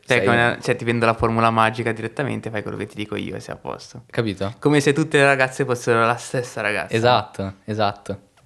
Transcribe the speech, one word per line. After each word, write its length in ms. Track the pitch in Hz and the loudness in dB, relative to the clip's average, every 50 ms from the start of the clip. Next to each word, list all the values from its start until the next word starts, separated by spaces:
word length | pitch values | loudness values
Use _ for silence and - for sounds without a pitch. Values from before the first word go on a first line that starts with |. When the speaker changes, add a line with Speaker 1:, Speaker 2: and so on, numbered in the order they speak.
| _ | _
Speaker 1:
Cioè, 120 | - 127 120 | 0 2 2
Speaker 2:
sei 80 | - | 4
Speaker 1:
come, 340 | 127 117 117 120 120 - - | 4 4 4 4 2 0 -2
cioè, 140 | - - 120 | -2 -2 -2
ti 80 | - 117 | -2 0
vendo 220 | 117 117 117 113 113 | -2 0 2 2 2
la 80 | 110 | 2
formula 340 | - 123 113 113 113 113 113 | 2 2 0 2 2 2 2
magica 420 | 113 113 113 110 113 120 113 113 | 4 4 2 2 2 0 -4 -4
direttamente, 600 | 110 110 110 110 - - 139 120 110 110 - 113 | -4 -4 -6 -8 -6 -6 -4 -4 -4 -6 -6 -6
fai 100 | 113 104 | -6 -6
quello 160 | - 98 101 104 | -6 -6 -6 -8
che 80 | 101 | -8
ti 100 | 107 - | -8 -8
dico 200 | 107 104 101 104 | -8 -8 -6 -6
io 200 | 101 98 - 92 | -6 -6 -6 -8
e 40 | - | -10
sei 160 | 117 - - | -10 -12 -14
a 20 | - | -12
posto. 460 | - 67 - - - - - 123 - _ | -10 -10 -10 -10 -12 -16 -18 -20 -18 _
Speaker 2:
Capito? 420 | - 127 117 110 95 92 98 98 - - | -4 -4 -2 -2 -2 -4 -4 -6 -6 -2
Speaker 1:
Come 200 | - 147 147 147 | 0 2 4 4
se 140 | 139 151 139 | 4 4 2
tutte 240 | 151 156 156 160 147 | 2 0 2 4 4
le 80 | 139 | 6
ragazze 400 | 139 139 131 131 131 - - 139 | 6 4 4 2 0 0 -2 -2
fossero 400 | 127 123 117 - 127 117 117 117 | -2 -2 -2 0 2 2 4 4
la 100 | 113 120 | 2 2
stessa 460 | 120 - - - 131 120 - - 120 | 0 -4 -6 -4 -4 -4 -4 -6 -4
ragazza. 320 | 107 104 107 95 80 92 - | -2 -2 -2 -2 -2 -2 0
Speaker 2:
Esatto, 600 | 110 110 123 123 110 98 - - - 98 95 95 - _ | 2 4 4 4 4 2 -2 -6 -8 -8 -8 -8 -10 _
esatto. 540 | - 107 107 107 101 104 - - - 98 - - _ _ _ _ | -6 -2 0 0 0 -2 -4 -8 -10 -10 -10 -12 _ _ _ _